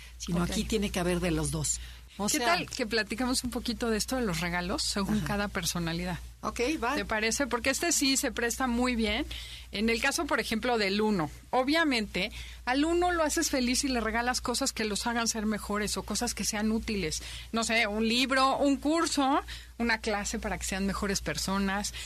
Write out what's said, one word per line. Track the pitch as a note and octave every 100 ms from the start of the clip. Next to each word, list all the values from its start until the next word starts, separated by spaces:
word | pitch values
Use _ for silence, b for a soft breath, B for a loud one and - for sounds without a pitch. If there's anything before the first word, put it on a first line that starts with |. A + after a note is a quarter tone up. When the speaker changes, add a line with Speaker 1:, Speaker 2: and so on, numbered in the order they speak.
| B B
Speaker 1:
sino | - F3
Speaker 2:
Ok. | F3
Speaker 1:
aquí | F#3+ -
tiene | A3 G3+
que | G3
haber | F3 F3
de | F3
los | D#3 D3+
dos. | D#3 C#3 - B B B -
O | G#3
Speaker 2:
¿Qué | D4+
Speaker 1:
sea | F4
Speaker 2:
tal | F4 C#4
que | - A3+
platicamos | A3+ G#3 A3+ B3+ C4
un | A#3+
poquito | A#3+ A3+ A3+ A#3+
de | G#3+
esto | - C4
de |
los | A3+ D#3+
regalos | F3 F3 F3+ C#4+
según | - G#3 G3 G#3+
Speaker 1:
Ajá. | D3+
Speaker 2:
cada | G3+ G3+
personalidad? | G3 E3+ F3 E3 E3 F3+ E3+ - -
Speaker 1:
Ok, | - A3+ A#3+ D#4
va. | A#3 G3+
Speaker 2:
¿Te | G3+
parece? | A3 A3 A3+ C4+
Porque | A#3+ C4
este | C4+ F4
sí | - C4+ C4+
se | C4+
presta | A3 A#3+ - C4
muy | A#3 B3+ A#3+
bien. | G#3+ A3 E4 B B B B
En | G3 A3+
el | A3+
caso, | C4+ C#4 D#4
por | C#4+
ejemplo, | G#3+ A3 B3+ A#3+
del | G3 G#3
uno, | G#3+ G3+ D3 - -
obviamente, | B3+ C4 D#4+ D#4+ B3 G3+ F3+ G3+ B B B -
al | C4 D#4
uno | F4 F4+
lo | F4
haces | D4+ E4 D4+
feliz | C#4 B3 B3
y | C#4
le | B3
regalas | A3 A3+ A#3+ A#3+
cosas | - A#3 C4+
que | -
los | A3 G3 A#3+
hagan | A#3 A3+
ser | A3+ G#3+
mejores | G#3 - G#3 G3+ G3
o |
cosas | - G#3 A#3+
que | -
sean | G3+ G#3+ G#3+
útiles. | A3 A3 G#3 D#3+ - B B B
No | A3+
sé, | A3+ A3+ A3
un | G#3 A3+
libro, | A#3 C4 C4+ C4+ C4
un | C#4+ C4+
curso, | C#4+ E4 E4 - C4+ D#4 - B B -
una | A#3 A3+
clase | A3+ G3+ G3 A3
para | G#3 F3
que | -
sean | F#3+ G3
mejores | F#3 G3+ G3
personas, | - D3 - G3 G3 G3+ G#3 B